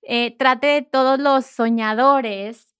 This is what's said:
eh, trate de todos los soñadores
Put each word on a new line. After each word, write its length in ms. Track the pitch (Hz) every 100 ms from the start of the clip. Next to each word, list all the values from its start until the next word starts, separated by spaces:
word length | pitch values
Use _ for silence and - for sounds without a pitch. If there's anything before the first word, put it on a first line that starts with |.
eh, 340 | - 233 240 233
trate 300 | 269 254 285
de 140 | 294
todos 380 | - 269 262 269
los 260 | 285 269 254
soñadores 1300 | - 226 226 220 214 262 277 233 196 202 233 _ _